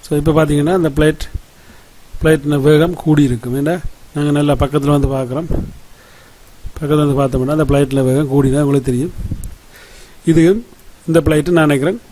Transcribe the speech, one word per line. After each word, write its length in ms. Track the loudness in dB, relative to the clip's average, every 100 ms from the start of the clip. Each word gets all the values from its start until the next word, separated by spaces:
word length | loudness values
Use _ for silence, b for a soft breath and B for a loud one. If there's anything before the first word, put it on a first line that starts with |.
So, 140 | -4 0
இப்ப 140 | 2 2
பாத்தீங்கன்னா 380 | 2 0 0 0
அந்த 120 | 0
ஃப்ளைட், 340 | 2 0 0 -8 -10 -12 -20 b b b b -16 -4
ஃப்ளைட்டின் 440 | 0 0 0 0 4
வேகம் 280 | 4 2 -2
கூடி 220 | 0 2
இருக்கும். 340 | 2 0 -4 -4
ஏன்னா 160 | -2 -4 -8 -12 -12
நாங்க 180 | -4 -2
நல்லா 220 | 0 0 0
பக்கத்துல 340 | 0 0 0 0
வந்து 140 | 0 -2
பார்க்குறோம். 340 | -4 -6 -4 -6 -6 -14 -20 b b b b b b -16 -16 -10
பக்கத்துல 280 | -2 0
வந்து 160 | 2 0
பார்த்தோம்னா 360 | 0 -2 -2 0
அந்த 100 | 2
ஃப்ளைட்டில் 380 | 2 2 0 0
வேகம் 220 | 0 0
கூடி 160 | 2 2
தான் 160 | 2 2
உங்களுக்கு 240 | 0 0
தெரியும். 220 | -4 -4 -8 -8 -8 -10 -14 -20 B B B B B 0
இது 160 | 4 4 2 -4 -20 -20 -14 0
இந்த 120 | 0
ஃப்ளைட்டு 320 | 2 0 2 2
நான் 100 | 2
நினைக்கிறேன் 320 | 2 -2 -4 -10